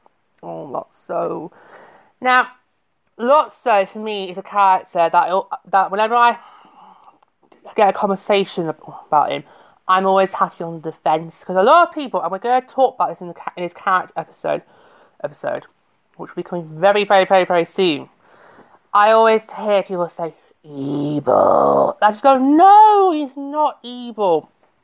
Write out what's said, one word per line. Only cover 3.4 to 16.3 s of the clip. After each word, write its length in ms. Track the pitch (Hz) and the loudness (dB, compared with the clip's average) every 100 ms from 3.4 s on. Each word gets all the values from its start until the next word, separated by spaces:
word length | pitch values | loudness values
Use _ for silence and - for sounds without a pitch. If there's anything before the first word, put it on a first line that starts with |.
| 311 - 240 202 190 | 0 -6 -2 0 -2
for 140 | 214 | -8
me, 320 | 214 208 190 | -10 -8 -8
is 60 | 180 | -12
a 40 | |
character 680 | - 202 196 185 - 175 165 | -6 0 2 2 -2 -2 0
that, 320 | 175 160 190 - - 175 | 2 0 -2 -4 -12 -2
that 260 | 190 170 | -2 0
whenever 240 | 196 220 240 | -2 0 2
I 220 | 240 - - - _ - - _ - _ _ _ _ _ - - | 2 0 -10 -20 _ -20 -20 _ -20 _ _ _ _ _ -10 0
get 140 | 196 | 0
a 20 | |
conversation 800 | - 202 190 - 202 190 - 160 | 0 -4 -4 -2 -2 -2 -6 -8
ab-, 120 | - - - - | -8 -16 -20 -2
about 260 | 151 - | 0 0
him, 100 | 143 - _ _ _ - | -4 -10 _ _ _ -2
I'm 160 | 185 190 | 0 2
always 260 | 196 190 - | 2 0 -2
have 180 | 180 | -6
to 60 | - | -6
be 40 | |
on 160 | 165 165 | -12 -10
the 120 | 160 | -12
defense, 520 | - 165 160 165 - | -6 -4 -2 -4 -16
'cause 140 | - 185 | -4 0
a 40 | |
lot 280 | 226 339 339 | 4 4 2
of 40 | |
people, 280 | 311 262 180 | -4 -8 -6
and 100 | 170 | -6
we're 60 | 190 | -6
gonna 280 | 240 254 254 | -2 -2 -2
talk 300 | - 254 - | -2 -2 0
about 140 | 165 | -6
this 100 | 165 | -6
in 80 | 175 | -16
the 60 | |
ca-, 180 | - - 180 | -14 -14 -10
in 60 | |
his 100 | 175 | -10
character 400 | - 202 185 - 165 | -8 -2 -2 -4 -12
episode, 480 | 160 _ 160 147 - _ _ _ _ _ | -14 _ -6 -6 -8 _ _ _ _ _
episode, 440 | 147 147 147 - - _ _ _ _ - | -14 -10 -10 -10 -12 _ _ _ _ -20
which 180 | 165 | -14